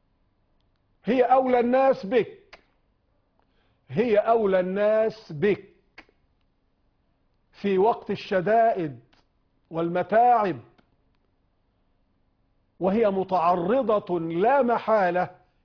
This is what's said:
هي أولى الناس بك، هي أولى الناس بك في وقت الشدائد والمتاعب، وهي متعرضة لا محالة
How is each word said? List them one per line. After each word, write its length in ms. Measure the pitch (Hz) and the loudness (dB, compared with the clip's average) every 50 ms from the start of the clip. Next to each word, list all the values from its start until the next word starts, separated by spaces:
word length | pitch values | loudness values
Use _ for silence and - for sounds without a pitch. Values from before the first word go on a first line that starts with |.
| _ _ _ _ _ _ _ _ _ _ _ _ _ _ _ _ _ _ _ _ - | _ _ _ _ _ _ _ _ _ _ _ _ _ _ _ _ _ _ _ _ -6
هي 200 | 190 247 262 247 | -2 0 0 2
أولى 360 | - 254 269 262 254 247 240 | 2 2 2 2 2 2 0
الناس 460 | 233 240 247 262 269 269 262 - - | 2 2 2 2 4 2 2 0 -2
بك، 540 | 190 247 233 - - - - _ _ - - _ _ _ _ _ _ _ _ _ _ _ _ _ _ _ _ _ _ _ _ _ _ _ _ _ - | -2 0 0 0 -2 -6 -20 _ _ -20 -20 _ _ _ _ _ _ _ _ _ _ _ _ _ _ _ _ _ _ _ _ _ _ _ _ _ -8
هي 280 | 127 175 240 247 208 208 | -4 -2 -2 0 2 2
أولى 420 | 208 226 233 233 214 196 190 185 | 2 2 2 2 2 2 0 0
الناس 720 | 180 185 190 202 208 214 220 220 220 220 - - - - | 0 -2 -2 -2 0 0 0 0 0 -2 -4 -8 -14 -16
بك 420 | 165 143 170 208 180 - - - _ _ _ _ _ - - _ _ _ _ _ _ _ _ _ _ _ _ _ _ _ _ _ _ _ _ _ _ _ _ _ _ _ _ _ | -8 -2 0 0 0 -2 -6 -14 _ _ _ _ _ -20 -20 _ _ _ _ _ _ _ _ _ _ _ _ _ _ _ _ _ _ _ _ _ _ _ _ _ _ _ _ _
في 260 | _ - - 202 190 185 | _ -8 -4 -2 0 2
وقت 340 | 196 233 226 - - - | 2 2 0 -2 -6 -10
الشدائد 880 | 202 - - - 202 185 170 196 220 233 226 233 226 190 165 147 127 117 - _ _ _ _ _ _ _ _ _ _ _ _ - | -10 -10 -6 -4 -4 -2 0 0 2 2 2 2 0 -2 -6 -8 -10 -14 -20 _ _ _ _ _ _ _ _ _ _ _ _ -12
والمتاعب، 880 | 165 165 170 170 170 180 175 - 208 226 240 247 240 226 208 185 156 120 - _ _ _ _ _ _ _ _ _ _ _ _ _ _ _ _ _ _ _ _ _ _ _ _ _ _ _ _ _ _ _ _ _ _ _ _ _ _ _ _ _ _ - | -8 -6 -4 -4 -2 -4 -4 0 2 4 4 4 4 2 2 -2 -4 -6 -12 _ _ _ _ _ _ _ _ _ _ _ _ _ _ _ _ _ _ _ _ _ _ _ _ _ _ _ _ _ _ _ _ _ _ _ _ _ _ _ _ _ _ -4
وهي 300 | 170 190 196 233 226 202 | -2 -2 0 0 0 0
متعرضة 1120 | 190 190 185 185 185 175 160 175 180 175 170 180 240 277 247 208 214 208 - - 175 170 | 0 -2 -4 -2 -2 0 0 0 0 0 0 0 0 0 0 0 -2 -2 -2 -4 -6 -6
لا 420 | 165 165 165 170 196 240 277 285 | -4 -4 -4 -2 0 2 2 2
محالة 760 | 262 240 233 208 - 214 220 208 190 175 170 180 180 - - - _ _ _ _ | 2 0 -2 -2 -2 0 0 0 0 0 0 -2 -4 -6 -8 -14 _ _ _ _